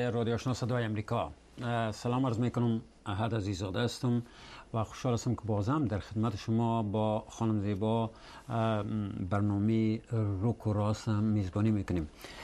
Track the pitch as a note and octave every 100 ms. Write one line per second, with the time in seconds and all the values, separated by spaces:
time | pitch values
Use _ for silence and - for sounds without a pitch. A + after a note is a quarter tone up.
0 | B2 A#2 A#2 A2+ C3 A#2+ A#2 B2 A2+ G#2+
1 | - A#2 D#2+ - - - A#2+ A#2 A2+ G#2
2 | B2 B2 C3 A2+ A#2+ A#2+ A#2+ A2+ - -
3 | - G#2 A2+ A2 G2 F#2 F#2+ G2 A#2 -
4 | B2+ A#2+ A#2 - - - - A#2 G#2 -
5 | C3 A#2 B2+ G#2+ A2 G#2 G2+ D#3 A#2 G2+
6 | - G#2+ A2+ G2 - A2+ A#2 A#2 G#2 G#2+
7 | A2 G#2+ - - A2 G#2+ G2+ F#2+ A2 A2+
8 | A2 - - - - A2+ A2+ G#2+ G#2+ G#2+
9 | G2+ - F#2 G#2 G#2 G2+ G#2+ A2+ A2 A2+
10 | - A2+ G#2 F#2+ A#2 A2 G#2+ G#2+ G#2 A2
11 | - G#2 A2 G#2+ F2+ G#2 A2 G#2 F#2 F2+
12 | D2+ - - -